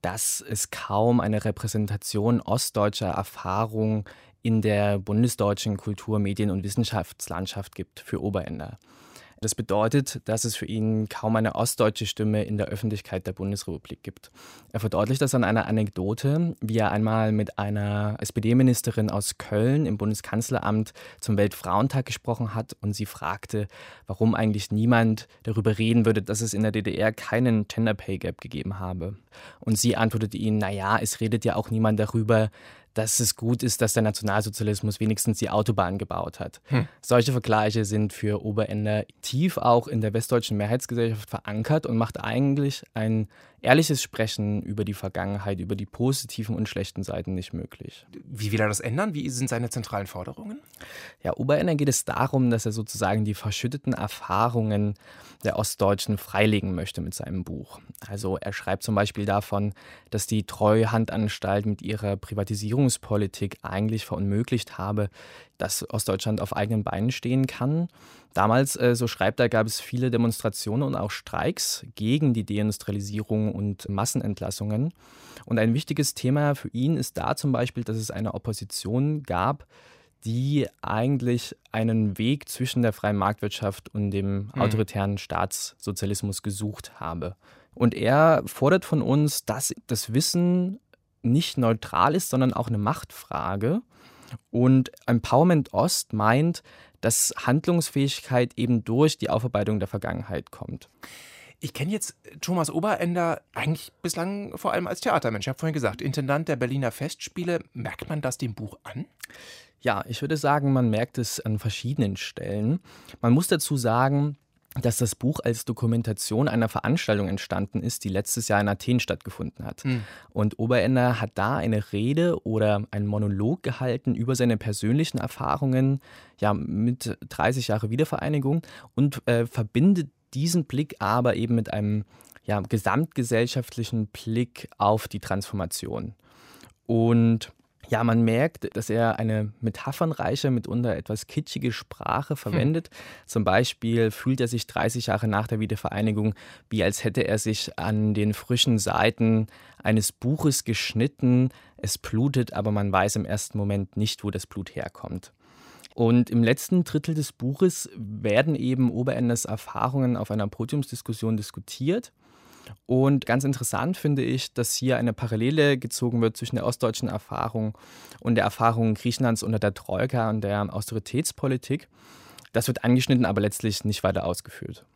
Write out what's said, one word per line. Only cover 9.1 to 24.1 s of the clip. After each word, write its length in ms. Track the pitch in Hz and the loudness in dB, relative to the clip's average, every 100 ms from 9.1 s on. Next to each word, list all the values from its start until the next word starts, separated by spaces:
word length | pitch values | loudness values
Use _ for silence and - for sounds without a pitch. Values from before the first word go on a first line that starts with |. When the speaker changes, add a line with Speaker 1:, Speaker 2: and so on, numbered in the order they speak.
| - - - | -20 -20 -8
Speaker 1:
Das 140 | 110 - | -6 -4
bedeutet, 640 | 110 101 110 143 135 - - | 0 2 4 2 0 -6 -4
dass 180 | 110 | -2
es 140 | 117 - | -2 -4
für 80 | - | -4
ihn 420 | 110 110 110 107 | -2 0 0 -2
kaum 300 | - 110 113 | -4 0 2
eine 180 | 110 - | 2 0
ostdeutsche 500 | 117 - 110 - 104 | -2 2 2 2 -6
Stimme 380 | - 107 107 | -2 0 0
in 140 | - 104 | 0 -2
der 100 | 101 | -2
Öffentlichkeit 580 | 104 113 104 - 95 92 | -2 -2 -4 -6 -6 -6
der 60 | |
Bundesrepublik 720 | 92 98 101 - 78 - - | -6 -6 -6 -6 -10 -10 -14
gibt. 280 | - - - - - - - | -14 -16 -20 -20 -20 -20 -8
Er 80 | 110 | -4
verdeutlicht 400 | 110 85 107 135 | 0 0 2 2
das 120 | 139 | 2
an 120 | 127 101 | 2 2
einer 200 | 110 - | 2 2
Anekdote, 920 | 110 107 92 95 113 139 151 170 - | 0 0 -2 -4 -2 0 0 0 -2
wie 180 | 110 113 | -2 0
er 140 | 107 | 2
einmal 400 | 104 110 110 110 | 2 2 2 2
mit 260 | 107 107 - | 2 0 -4
einer 600 | 101 104 104 104 104 104 | -4 -2 -2 0 -2 -4
S-P-D-Ministerin 880 | 107 - 110 123 131 120 - 113 107 | -4 -2 4 6 6 4 0 0 0
aus 280 | 104 101 - | 0 -4 -8
Köln 480 | - 104 117 143 147 | -2 2 2 2 2
im 120 | 104 | 0
Bundeskanzleramt 920 | 104 107 - 104 117 131 - 107 107 - - - | -2 -2 -4 -4 -2 -2 0 0 -2 -8 -20 -12
zum 160 | - 104 | -2 2
Weltfrauentag 680 | 101 - 90 95 135 131 127 | 2 2 -2 2 2 0 -4
gesprochen 480 | - - 117 113 | -6 -6 -4 -2
hat 220 | 110 120 - | -4 -8 -6
und 100 | 101 | -6
sie 140 | 98 104 | -4 -6
fragte, 640 | - 76 101 - 107 104 - - - | -6 -6 -6 -6 -6 -6 -10 -20 -20
warum 280 | - | -12